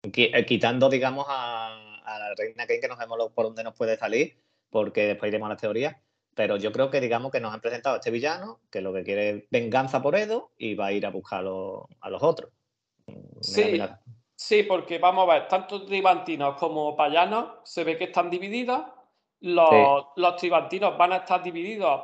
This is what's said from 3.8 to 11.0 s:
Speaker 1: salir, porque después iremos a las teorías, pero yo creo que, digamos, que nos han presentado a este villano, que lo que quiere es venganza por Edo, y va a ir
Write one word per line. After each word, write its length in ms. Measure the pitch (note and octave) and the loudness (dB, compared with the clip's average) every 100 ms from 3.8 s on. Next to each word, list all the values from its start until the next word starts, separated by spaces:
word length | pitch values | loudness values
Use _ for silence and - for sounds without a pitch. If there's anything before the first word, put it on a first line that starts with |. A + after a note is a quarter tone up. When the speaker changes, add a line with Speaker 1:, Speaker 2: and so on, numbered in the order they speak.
| A2+ A2 | -2 -2
Speaker 1:
salir, 420 | G#2+ A2+ E3 _ _ _ _ | 0 0 0 _ _ _ _
porque 380 | A2 G#2 G#2+ G#2 | -2 0 0 0
después 200 | G2+ G#2 | 0 -2
iremos 180 | G#2+ G#2+ | -4 -4
a 40 | |
las 60 | G#2+ | -6
teorías, 360 | A2 G#2+ C#3+ D#3 _ _ _ | -4 -2 -4 -8 _ _ _
pero 220 | - G#2 G#2 | -4 -2 0
yo 140 | G#2 | -2
creo 180 | A#2+ C3+ | 0 0
que, 120 | C#3 | 0
digamos, 320 | B2+ A#2 C3 | 0 -2 -2
que 80 | C3+ | -6
nos 120 | A2+ | -6
han 80 | G#2+ | -6
presentado 360 | A#2 A#2+ C3+ A#2+ | -6 -4 -4 -2
a 20 | |
este 140 | A#2+ | -2
villano, 480 | A#2 C#3 F3 G#3 A3+ _ | -2 -4 -4 -10 -16 _
que 100 | - | -8
lo 140 | F#2+ | -6
que 80 | F#2 | -6
quiere 280 | F2+ G2 G#2 | -4 -2 -2
es 140 | G#2 _ | -4 _
venganza 500 | B2 A#2 B2+ C3+ C3+ | -2 0 -2 0 -2
por 140 | C3+ F#3 | 0 0
Edo, 360 | G#3+ A3+ - _ | 0 -4 -6 _
y 180 | A#2 G2+ | -8 -4
va 100 | G2+ | -2
a 60 | |
ir 120 | G2+ | -2